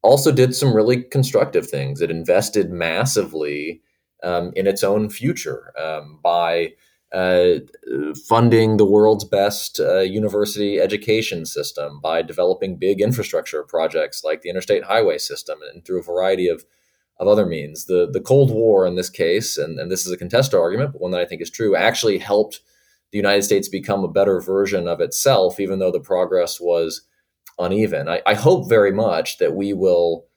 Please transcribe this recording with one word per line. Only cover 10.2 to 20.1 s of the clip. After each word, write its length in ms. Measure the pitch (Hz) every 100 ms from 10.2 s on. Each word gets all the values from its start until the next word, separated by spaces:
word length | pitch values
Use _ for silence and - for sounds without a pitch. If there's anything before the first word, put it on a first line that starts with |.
| 107 104 104 104 101 98
education 640 | 95 104 113 110 110 87
system, 560 | 78 - 73 - 73 73
by 220 | 80 82
developing 560 | 82 82 90 95 95 82
big 240 | 92 95
infrastructure 600 | 104 120 95 82 - 78
projects 600 | 73 82 80 80 73 -
like 160 | 78 78
the 80 | 87
interstate 340 | 92 - 101
highway 360 | - 110 101 73
system 400 | - - - 76 76
and 140 | 87
through 160 | 85 92
a 20 |
variety 460 | 85 87 92 95 90
of, 160 | 82 _ _ _ _ _ _
of 80 | 92
other 160 | 104
means. 400 | 92 80 73 78
The, 240 | - 90 87
the 120 | 95
Cold 280 | - 135 131
War 360 | 110 113 98 90
in 80 |
this 160 | 90 90
case, 480 | - 82 95 110 -
and, 200 | 76 78
and 140 | 85
this 140 | 92
is 60 | 92